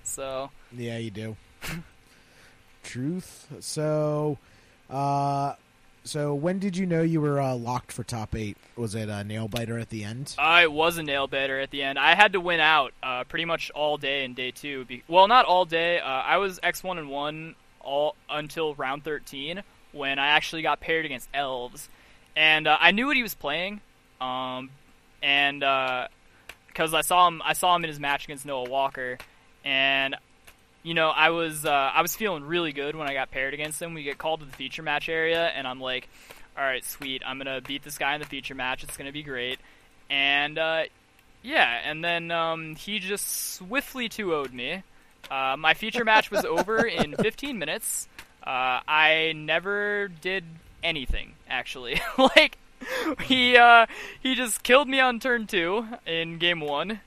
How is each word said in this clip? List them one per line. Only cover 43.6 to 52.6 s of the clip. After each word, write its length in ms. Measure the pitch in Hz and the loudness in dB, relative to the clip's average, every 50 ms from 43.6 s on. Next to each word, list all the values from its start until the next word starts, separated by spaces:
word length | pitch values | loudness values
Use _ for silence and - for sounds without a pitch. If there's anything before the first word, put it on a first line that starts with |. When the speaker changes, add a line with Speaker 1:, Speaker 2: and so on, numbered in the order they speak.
| 185 180 220 277 - - - 262 240 220 | -12 -4 -4 -4 -4 -4 -8 -6 -6 -6
Speaker 1:
two 260 | - - 214 185 160 | -6 -6 -2 -2 0
oh'd 200 | 151 139 131 123 | -2 -2 -6 -8
me. 300 | 123 120 135 165 190 190 _ - - _ _ _ _ - - | -8 -8 -6 -6 -8 -10 _ -20 -20 _ _ _ _ -14 -8
Uh, 280 | 139 135 135 131 135 143 | -6 -2 -2 -2 -2 2
my 140 | 160 156 160 | 2 2 2
feature 320 | - - 220 - 240 233 | 2 0 -6 -4 -2 2
match 260 | 220 220 214 214 - | 4 4 4 4 2
was 140 | 208 180 - | -2 -2 0
over 400 | - 160 165 208 208 220 226 233 | 0 0 0 0 0 0 0 0
in 280 | 233 175 170 - 147 147 | 0 0 -2 -2 -2 0
Speaker 2:
<laughs> 40 | - | 0
Speaker 1:
fifteen 400 | 196 220 - - - 285 277 208 | 0 0 -2 -2 -8 -8 -6 -6
minutes. 480 | 156 147 170 220 - - - - - - _ - - _ - _ | -4 -4 -6 -6 -4 -6 -6 -6 -8 -12 _ -20 -20 _ -20 _
Uh, 380 | - - 135 127 127 127 127 123 - - | -8 -4 -2 0 2 2 0 0 0 2
I 460 | 151 151 156 156 160 160 160 160 160 | 4 6 6 6 6 6 2 0 -2
never 720 | 156 151 156 156 170 175 196 202 208 208 208 208 208 202 202 | -4 -4 -2 -2 0 0 -2 -4 -2 -2 -2 -2 -2 -4 -6
did 360 | 175 156 - 185 190 190 175 165 165 160 - - - - - | -8 -8 -6 -4 -4 -4 -6 -8 -18 -20 -20 -20 -18 -6 -4
anything, 520 | 165 160 151 127 - - 104 - 107 - - - - | -4 -2 -2 -4 -4 -4 -4 -6 -10 -16 -20 -10 -6
actually. 540 | 127 127 120 - - 139 127 117 135 - - - | -6 -6 -6 -6 -10 -10 -6 -4 -4 -4 -4 -4
<laughs> 80 | - - | 2 4
Like, 400 | 262 262 - - 311 277 - - | 4 8 8 8 6 6 2 -8